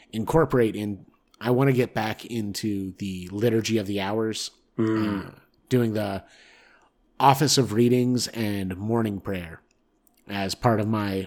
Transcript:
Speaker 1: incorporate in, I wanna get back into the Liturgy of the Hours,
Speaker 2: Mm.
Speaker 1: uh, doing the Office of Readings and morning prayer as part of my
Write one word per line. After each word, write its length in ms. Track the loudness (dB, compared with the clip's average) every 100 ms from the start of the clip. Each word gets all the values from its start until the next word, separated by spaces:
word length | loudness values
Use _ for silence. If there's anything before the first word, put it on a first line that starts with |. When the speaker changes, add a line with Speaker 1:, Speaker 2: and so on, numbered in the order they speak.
| _
Speaker 1:
incorporate 640 | -6 0 2 4 4 2
in, 300 | 0 -6 -6 -14 _ _ -6
I 120 | 0
wanna 220 | 4 4
get 200 | 4 0
back 320 | -2 -4 -6
into 680 | -8 -6 -6 -4 -4 -4 -6
the 360 | -6 -8 -8 -8
Liturgy 460 | 0 2 2 2 0
of 100 | 0
the 140 | -2
Hours, 520 | -2 -2 -2 -4 -10 -14 _ -2
Speaker 2:
Mm. 480 | 0 2 0 -2 -6
Speaker 1:
uh, 40 | -16 _ _ -2
doing 240 | 0 2
the 320 | 0 -4 -6 -10 -20 -20 -20 _ _ _ _ _ 2
Office 380 | 4 4 4 4
of 160 | 2
Readings 520 | 4 4 4 2 0 -2
and 460 | -4 -4 -4 -4 -4
morning 420 | -2 0 0 -4
prayer 400 | -6 -6 -8 -14 _ _ _ _ _ _ -8
as 280 | -6 -4
part 260 | 0 2 2
of 80 | 0
my 380 | 0 -2 -4